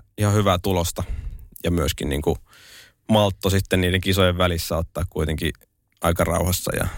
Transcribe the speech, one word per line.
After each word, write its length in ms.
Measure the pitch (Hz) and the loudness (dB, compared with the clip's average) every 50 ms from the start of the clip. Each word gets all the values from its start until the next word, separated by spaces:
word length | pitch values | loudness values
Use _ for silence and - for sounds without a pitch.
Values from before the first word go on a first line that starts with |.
| - _ _ - | -4 _ _ 0
ihan 160 | 104 104 101 | 0 2 2
hyvää 240 | 107 101 98 90 87 | 4 4 4 2 2
tulosta. 460 | - 98 95 92 85 - - - 90 - - - - - - - - - - - - | 2 0 0 0 0 -2 -4 -6 -6 -6 -6 -8 -8 -10 -12 -14 -16 -20 -12 -6 -4
Ja 60 | - | -2
myöskin 380 | 85 82 71 67 - - - 73 | 0 0 0 0 -2 -2 -4 -2
niinku 300 | 69 71 73 - - - - _ - - - - - - - - _ _ _ - | -2 -2 0 -2 -2 -2 -6 _ -20 -20 -20 -20 -20 -20 -20 -20 _ _ _ 2
maltto 420 | 110 107 104 101 95 - - 95 | 4 4 4 4 2 -2 -2 0
sitten 300 | 95 98 95 - 95 92 | 0 0 0 0 0 0
niiden 200 | 90 90 92 92 | 2 2 0 0
kisojen 380 | 87 95 92 101 95 90 87 90 | 0 0 2 2 2 2 2 2
välissä 380 | 90 90 85 82 - - 85 | 0 0 0 -2 -4 -4 -2
ottaa 280 | 80 82 - - 76 87 - | -4 -4 -4 -6 -6 -6 -6
kuitenkin 420 | - - 80 76 76 73 82 76 - _ _ _ _ _ _ _ _ - | -4 -4 -2 -2 -2 -2 -4 -4 -6 _ _ _ _ _ _ _ _ -2
aika 240 | - 85 85 - 85 | 0 0 2 2 2
rauhassa 520 | 82 85 85 82 90 92 - - - - | 2 2 0 0 0 -2 -2 -4 -4 -4
ja, 120 | - - - - | -4 -4 -6 -6